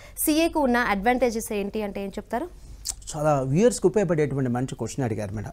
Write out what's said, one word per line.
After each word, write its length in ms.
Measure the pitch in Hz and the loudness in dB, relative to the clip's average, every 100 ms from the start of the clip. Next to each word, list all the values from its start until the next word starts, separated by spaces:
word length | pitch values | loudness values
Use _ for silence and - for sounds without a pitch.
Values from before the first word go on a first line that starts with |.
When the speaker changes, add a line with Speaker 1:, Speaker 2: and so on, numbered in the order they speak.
| - - | -18 -4
Speaker 1:
సీఏకు 420 | - 311 330 320 | 0 2 2 2
ఉన్న 160 | 269 240 | 2 2
అడ్వాంటేజెస్ 760 | 233 196 220 254 247 220 208 | 2 2 2 2 2 0 -4
ఏంటి 300 | 214 196 220 | -4 -4 -4
అంటే 200 | 202 196 | -6 -6
ఏం 60 | 196 | -8
చెప్తారు? 400 | 208 - 233 349 - - - - - - 156 | -10 -6 -6 -6 -12 -18 -12 -10 -10 -8 -2
Speaker 2:
చాలా 240 | 151 139 | 2 2
వ్యూయర్స్కి 460 | 131 147 240 - 185 | 2 6 6 6 2
ఉపయోగపడేటువంటి 640 | 220 180 165 147 135 131 | 2 2 2 0 0 0
మంచి 240 | 120 131 | -2 -4
క్వశ్చన్ 300 | 139 110 - | -6 -6 -4
అడిగారు 300 | 123 107 104 | -2 -2 -6
మేడం. 160 | 107 101 | -8 -8